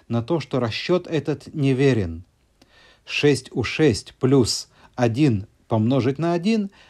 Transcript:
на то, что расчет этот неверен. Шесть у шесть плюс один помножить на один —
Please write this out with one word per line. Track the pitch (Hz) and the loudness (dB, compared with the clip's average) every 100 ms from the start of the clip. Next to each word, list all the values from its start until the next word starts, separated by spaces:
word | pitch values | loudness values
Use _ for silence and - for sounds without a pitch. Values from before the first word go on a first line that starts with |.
| - | -6
на | 117 | -4
то, | 117 165 | -2 -4
что | - 131 | -2 -2
расчет | 117 - - 180 - | -2 -4 -2 -2 0
этот | 156 143 139 - | -6 -4 -6 -6
неверен. | 165 139 131 139 117 90 82 - _ _ _ _ _ _ _ | -2 0 2 2 2 -2 -8 -16 _ _ _ _ _ _ _
Шесть | - - 147 131 - | -10 0 2 2 -2
у | - | -6
шесть | 110 - 156 98 - - | -4 2 2 2 -6 -4
плюс | 123 139 110 - - _ - | 2 4 4 -2 -8 _ -12
один | - 120 113 151 101 101 _ - | -2 0 2 2 0 -4 _ -4
помножить | 110 110 135 120 139 | 0 2 2 0 -2
на | 170 | -2
один — | 175 190 226 196 _ | -2 0 -2 -4 _